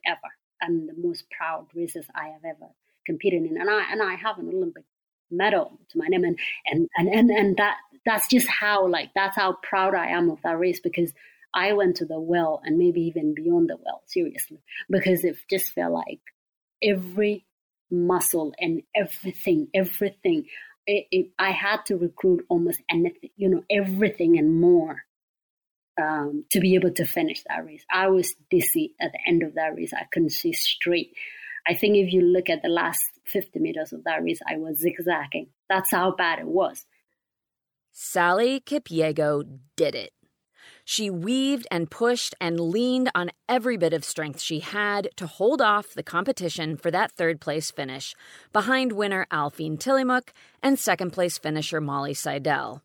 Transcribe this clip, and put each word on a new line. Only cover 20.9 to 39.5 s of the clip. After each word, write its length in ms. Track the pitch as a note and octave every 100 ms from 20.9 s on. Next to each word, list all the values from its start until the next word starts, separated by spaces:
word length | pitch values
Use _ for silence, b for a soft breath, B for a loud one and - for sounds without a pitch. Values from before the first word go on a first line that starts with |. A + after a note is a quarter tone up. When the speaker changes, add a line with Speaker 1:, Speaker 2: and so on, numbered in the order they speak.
| G3+ -
Speaker 1:
it, 200 | F#3 F#3 -
I 140 | F#3+
had 340 | F#3 G3+ G#3+ -
to 100 | F#3+
recruit 480 | F3 - F#3+ F3 -
almost 320 | F3 E3+ E3+ -
anything, 400 | E3+ F3 - - -
you 120 | G3
know, 160 | F3 -
everything 680 | G3+ G3 F#3+ G#3 - E3 E3
and 240 | D3+ E3
more, 440 | F3 F3 D#3+ - - _ _ _ _ _ _ _ _ -
um, 460 | D#3 D#3 D3 D3 -
to 100 | G3
be 140 | F#3
able 160 | F#3 F3+
to 160 | F3 -
finish 360 | - D#3 C#3+ -
that 160 | D#3
race. 200 | D#3+ D3+ -
I 180 | F#3 F#3+
was 260 | F#3 F3+ - _
dizzy 440 | F3+ - E3+ D#3 _
at 120 | -
the 60 | - -
end 160 | E3+
of 120 | D#3+
that 200 | D#3+ D#3 D#3
race. 160 | E3
I 120 | E3+ E3
couldn't 180 | - D#3+
see 220 | - E3+
straight. 640 | E3+ - - F3 F3 - B B B B B E3+
I 80 |
think 220 | F3 G#3+ G#3
if 160 | F#3
you 80 | F#3
look 300 | F3 F3+ F3
at 120 | D#3+
the 60 | E3
last 360 | E3+ E3+ E3 - _
fifty 360 | - G3+ - -
meters 320 | D#3+ D#3+ D#3
of 120 | E3
that 180 | E3 D#3+
race, 180 | E3+ E3 -
I 100 | D#3
was 220 | D#3+ D3+
zigzagging. 720 | E3+ E3 F3 D#3+ C#3+ D#3+ - _ _
That's 240 | F#3+ F#3+
how 180 | F#3+ F#3
bad 300 | F#3 E3+ D#3+
it 80 | D#3+
was. 360 | E3+ F3 - - _ _ _ _ _ _ _ _ _ _
Speaker 2:
Sally 640 | - - F#3 F3 F#3+ A#3+ C4+
Kipyego 1040 | - D4 - D#3+ D#3 D3+ D3+ D3 D3